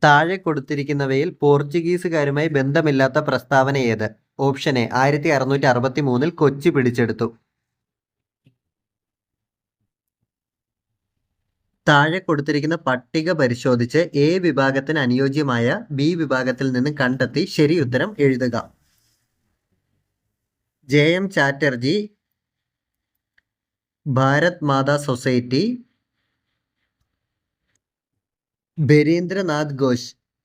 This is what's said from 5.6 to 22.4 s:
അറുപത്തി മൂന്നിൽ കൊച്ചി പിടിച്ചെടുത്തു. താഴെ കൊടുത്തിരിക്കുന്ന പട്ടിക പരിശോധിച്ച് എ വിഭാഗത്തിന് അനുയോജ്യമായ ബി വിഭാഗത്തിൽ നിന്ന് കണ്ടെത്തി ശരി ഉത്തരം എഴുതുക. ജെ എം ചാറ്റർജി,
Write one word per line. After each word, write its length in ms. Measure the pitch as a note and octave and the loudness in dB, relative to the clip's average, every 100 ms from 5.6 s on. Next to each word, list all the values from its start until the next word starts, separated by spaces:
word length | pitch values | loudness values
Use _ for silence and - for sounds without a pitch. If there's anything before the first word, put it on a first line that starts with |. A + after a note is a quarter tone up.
| C#3 | 2
അറുപത്തി 360 | B2 B2+ B2+ | 2 0 -2
മൂന്നിൽ 280 | C#3+ B2 D#3 | -2 0 -2
കൊച്ചി 400 | E3+ C#3+ C#3 E3 | 0 0 2 0
പിടിച്ചെടുത്തു. 680 | B2 B2 B2 A#2 A2 A2+ - _ _ _ _ _ _ _ _ _ _ _ _ _ _ _ _ _ _ _ _ _ _ _ _ _ _ _ _ _ _ _ _ _ _ _ _ _ _ _ _ _ _ _ _ - | 2 0 0 -2 -2 -6 -6 _ _ _ _ _ _ _ _ _ _ _ _ _ _ _ _ _ _ _ _ _ _ _ _ _ _ _ _ _ _ _ _ _ _ _ _ _ _ _ _ _ _ _ _ 2
താഴെ 320 | D3 D3+ F#3 | 4 4 0
കൊടുത്തിരിക്കുന്ന 560 | F#3 D3 D3 D3 D#3 E3 | -2 -2 -2 -2 -2 -2
പട്ടിക 560 | C3+ B2+ - D#3+ D#3+ | -2 -4 -4 -4 -2
പരിശോധിച്ച് 800 | E3+ B2+ A#2+ C#3 A#2+ A#2+ D3+ E3+ C#3+ | 0 0 0 0 0 2 0 0 2
എ 240 | D3 F#3 | 2 2
വിഭാഗത്തിന് 600 | F3 C3 C3+ C3+ C3+ D#3 | 0 2 0 0 -2 -2
അനുയോജ്യമായ 840 | B2 B2 C3+ C#3 C#3 A#2+ A#2+ F#3+ A3 | 0 2 0 0 0 0 0 -2 -6
ബി 240 | C#3 D3 F3 | -2 0 0
വിഭാഗത്തിൽ 560 | D3 C3 B2+ B2 C3+ | -2 -2 -2 -2 -2
നിന്ന് 180 | B2 C#3 D3 | -2 -2 -2
കണ്ടെത്തി 440 | B2+ B2+ B2 C3+ F#3+ | -2 -2 -2 -2 -4
ശരി 340 | - D3 F3 | 0 2 2
ഉത്തരം 360 | A#2+ B2+ F#3 G#3 | 0 -2 -4 0
എഴുതുക. 540 | C#3+ B2+ B2 A2+ - _ _ _ _ _ _ _ _ _ _ _ _ _ _ _ _ _ _ _ _ _ C#3+ | 0 0 -2 -4 -10 _ _ _ _ _ _ _ _ _ _ _ _ _ _ _ _ _ _ _ _ _ 0
ജെ 160 | C#3+ | 2
എം 260 | D3+ F3 F#3+ | 2 0 -2
ചാറ്റർജി, 800 | E3+ C#3 C#3 D3 B2 B2+ G#3 G#3 _ _ _ | 0 -2 0 -2 -2 -2 -2 -4 _ _ _